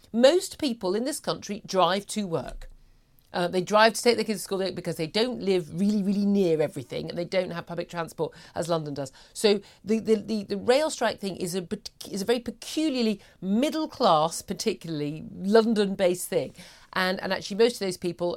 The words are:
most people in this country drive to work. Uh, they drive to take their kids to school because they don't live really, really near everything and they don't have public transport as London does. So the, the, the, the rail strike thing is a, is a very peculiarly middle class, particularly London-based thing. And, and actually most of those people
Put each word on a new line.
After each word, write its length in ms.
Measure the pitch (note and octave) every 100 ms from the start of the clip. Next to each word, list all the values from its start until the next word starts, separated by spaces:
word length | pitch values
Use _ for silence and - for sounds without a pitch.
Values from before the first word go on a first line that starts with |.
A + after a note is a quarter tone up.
| _
most 440 | A3 C4 F4 - -
people 380 | D4 A#3 F#3 G3+
in 80 |
this 160 | B3+ D4+
country 420 | - D#3+ - G3+ -
drive 400 | F#3+ E3+ F#3+ -
to 180 | G#3+ G3
work. 440 | D#3 - - - - - _ _ _ _
Uh, 160 | F#3+ F3
they 140 | F#3
drive 320 | F3+ G#3 A3+
to 80 | A3
take 140 | A#3+ A3+
their 100 | A3
kids 140 | G3+
to 40 |
school 280 | - F#3+ F#3+
because 240 | F#3 E3+ D#3+
they 100 | D#3+
don't 340 | G#3 B3 A3+
live 400 | F#3+ F#3 D3+ D#3+
really, 220 | G3+ G#3+
really 240 | F#3+ G3+ G3+
near 340 | G3+ F#3 D#3
everything 500 | C#3+ D3 A#2+ D3+ D#3+
and 60 | E3+
they 100 | F3
don't 260 | F#3+ F#3
have 160 | E3+ E3+
public 200 | E3+ F3
transport 460 | E3+ D#3+ - D#3 - - -
as 120 | E3+
London 280 | E3+ D3 C#3+
does. 160 | C#3 - -
So 280 | - G#3+ G3+ - - F#3+
the, 140 | A3
the, 160 | G3+ G#3+
the, 280 | G3+ A3 G3
the 120 | G3+
rail 320 | F#3+ C4 D#4
strike 300 | - A3+ -
thing 180 | G3 -
is 180 | F3+ F#3
a, 120 | E3+ G#3+ - - -
is 140 | G3
a 20 | G3
very 140 | B3
peculiarly 800 | A#3+ G#3+ - - D#4 C4 A3 G3+ - _
middle 480 | F#3 G#3 D4+ D#4 D#4
class, 540 | - A3+ D#3+ D#3+ -
particularly 840 | - G3+ A3+ - E3 D#3 D3 D#3 -
London-based 960 | F3 F#3 A3 A3 G#3+ G3+ F#3+ F#3 F3+ -
thing. 280 | F3 C3+ - - - -
And, 280 | - F#3 F#3+
and 100 | F#3+
actually 260 | F#3+ - G3
most 160 | A#3+
of 60 | A#3+
those 160 | G3 F3+
people 380 | F3+ E3+ F3